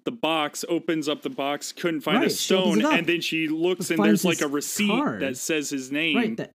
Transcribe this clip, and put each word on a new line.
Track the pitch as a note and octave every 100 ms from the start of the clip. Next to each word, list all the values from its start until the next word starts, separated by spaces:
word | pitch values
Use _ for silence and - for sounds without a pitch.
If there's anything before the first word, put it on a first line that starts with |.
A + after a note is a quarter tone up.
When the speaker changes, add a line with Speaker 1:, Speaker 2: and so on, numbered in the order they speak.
Speaker 1:
the | -
box, | A#2+ D3+ D#3+ D3 - E3+
opens | E3 D#3+ D#3+ C#3+
up | C#3
the | C#3
box, | C3 C#3 C#3+ -
couldn't | - F3 D3+
find | D#3 A3+
a |
Speaker 2:
Right, | -
she | G3+ -
opens | F#3+ F#3
Speaker 1:
stone, | G3
Speaker 2:
it |
up, | C#4+ E3+
Speaker 1:
and | E3
then | E3+
she | - D#3+ D#3
looks, | D#3+ F3+ F#3 F3+
and | E3+
Speaker 2:
finds | G#3 G3+
Speaker 1:
there's, |
like, | F3 E3
Speaker 2:
this | D3
Speaker 1:
a |
receipt | C#3+ - - G#3
Speaker 2:
card. | A#3 C#4+ A2
Speaker 1:
that | C3+ C3
says | - D#3 C3+
his | C#3 B2+
name. | C#3+ D#3+ D3+
Speaker 2:
Right, | A3+ A2+
that, | -